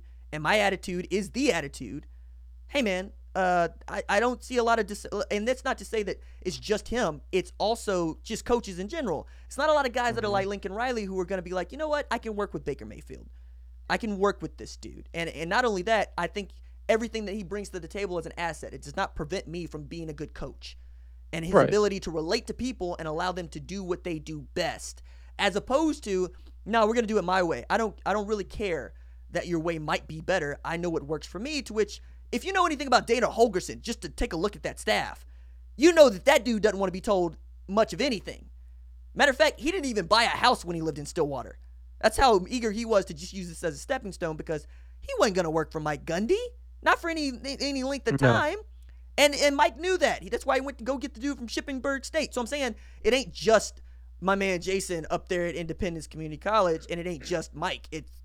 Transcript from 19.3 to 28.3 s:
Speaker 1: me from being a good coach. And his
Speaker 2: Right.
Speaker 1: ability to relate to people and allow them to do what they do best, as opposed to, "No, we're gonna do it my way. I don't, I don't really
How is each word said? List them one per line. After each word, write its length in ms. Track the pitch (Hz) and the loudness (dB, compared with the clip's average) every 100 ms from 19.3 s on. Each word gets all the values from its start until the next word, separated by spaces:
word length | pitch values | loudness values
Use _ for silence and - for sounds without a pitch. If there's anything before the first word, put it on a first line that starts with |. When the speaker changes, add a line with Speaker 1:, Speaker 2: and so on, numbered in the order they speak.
| 180 - | -4 -6
Speaker 1:
me 200 | 170 165 | -8 -8
from 180 | 151 143 | -10 -10
being 260 | 165 160 | -10 -10
a 40 | 147 | -8
good 200 | 151 - | -10 -8
coach. 420 | 143 - - - - - - - - | -10 -10 -16 -16 -18 -18 -18 -18 -10
And 120 | 165 165 | -8 6
his 100 | 190 | 8
Speaker 2:
Right. 140 | 135 | 8
Speaker 1:
ability 320 | 208 208 196 | 6 4 0
to 100 | - | -4
relate 360 | 160 160 240 - | -4 0 -2 -2
to 60 | - | -6
people 420 | 247 240 180 175 | -6 -4 -4 -4
and 80 | 160 | -4
allow 240 | 156 180 | -2 -2
them 160 | 180 165 | -4 -8
to 100 | 156 | -10
do 240 | 139 190 180 | -10 -8 -4
what 180 | 175 | -4
they 160 | 180 156 | -4 -8
do 300 | 147 156 131 - | -8 -10 -8 -4
best, 460 | 165 113 - - - - - - | -2 -4 -10 -14 -18 -18 -16 0
as 160 | 202 196 | 0 0
opposed 480 | 208 269 320 294 220 | 2 2 2 0 -2
to, 280 | 185 180 - - - - | 0 -2 -4 -18 -14 0
"No, 220 | 226 214 | 4 4
we're 80 | 233 | 4
gonna 120 | 220 | 2
do 120 | 214 | 2
it 60 | 170 | 4
my 180 | 185 175 | 2 2
way. 200 | 127 - | 0 0
I 60 | 202 | 0
don't, 200 | 220 - - | 0 -2 -2
I 80 | 202 | 0
don't 120 | |
really 180 | 202 | 0